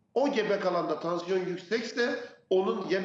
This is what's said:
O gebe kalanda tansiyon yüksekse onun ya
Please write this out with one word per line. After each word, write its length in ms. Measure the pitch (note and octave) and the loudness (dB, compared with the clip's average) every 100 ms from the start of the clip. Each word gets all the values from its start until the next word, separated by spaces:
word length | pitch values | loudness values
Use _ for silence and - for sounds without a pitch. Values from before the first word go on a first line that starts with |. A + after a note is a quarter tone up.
| _ | _
O 180 | A#3 C#4+ | 0 2
gebe 280 | A3 G3+ G3 | 2 2 2
kalanda 400 | F#3 F3 D#3 D3+ | 2 0 0 -2
tansiyon 380 | E3 F3 F3 F#3+ | -2 -2 0 0
yüksekse 800 | F3 E3+ - A#3 - - A#3+ - - - - | 0 -4 -2 -2 -2 -2 0 -2 -8 -16 0
onun 380 | F#3 G3+ A3 D#3 | 2 2 0 0
ya 120 | F#3 | -2